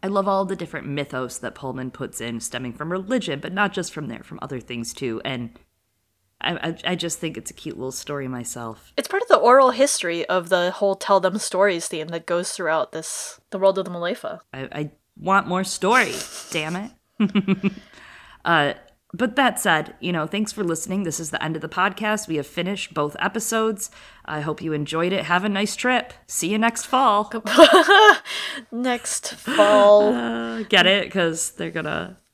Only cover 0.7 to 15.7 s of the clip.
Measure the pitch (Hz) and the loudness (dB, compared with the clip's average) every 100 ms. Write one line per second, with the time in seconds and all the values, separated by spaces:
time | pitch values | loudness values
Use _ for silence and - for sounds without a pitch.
0.7 | 156 - 143 143 131 123 - 120 - 135 | -10 -6 -6 -6 -6 -8 -8 -12 -10 -10
1.7 | 127 127 - 135 - 117 117 - 123 127 | -8 -10 -10 -10 -8 -8 -8 -8 -8 -10
2.7 | 117 151 180 190 254 180 139 160 190 202 | -8 -6 -6 -2 -4 -2 -8 -6 -2 -2
3.7 | 190 170 - 143 117 - - 135 135 - | -2 -8 -8 -10 -12 -14 -14 -10 -10 -10
4.7 | 120 117 - 131 113 123 131 117 - _ | -10 -10 -6 -6 -4 -6 -6 -8 -12 _
5.7 | _ _ _ _ _ _ _ - - - | _ _ _ _ _ _ _ -4 -4 -4
6.7 | 165 - 175 170 - 165 - - - 160 | -4 -4 -4 -4 -4 -6 -8 -14 -12 -12
7.7 | - 127 131 - 143 135 127 120 123 117 | -8 -8 -8 -8 -8 -6 -8 -8 -10 -10
8.7 | 110 _ - 254 381 466 - 233 262 262 | -12 _ -8 -4 -4 4 6 8 8 6
9.7 | 233 285 - 175 170 - 185 175 180 175 | 4 0 0 -4 -4 -2 -2 2 2 2
10.7 | - 202 190 - 196 180 202 - 185 202 | 0 0 0 2 2 2 -2 -4 2 2
11.7 | 170 165 170 156 170 165 175 180 - 170 | 2 -4 -8 -6 -8 -4 -4 -2 -4 -2
12.7 | 160 - 160 160 - - - _ 196 196 | 0 -2 -6 -8 -10 -12 -16 _ 2 2
13.7 | 190 185 175 170 240 - 165 _ 131 135 | 2 -4 -6 -6 -6 -8 -12 _ -14 -10
14.7 | - 151 _ _ _ 160 196 160 180 185 | -8 -10 _ _ _ 0 2 2 -4 -4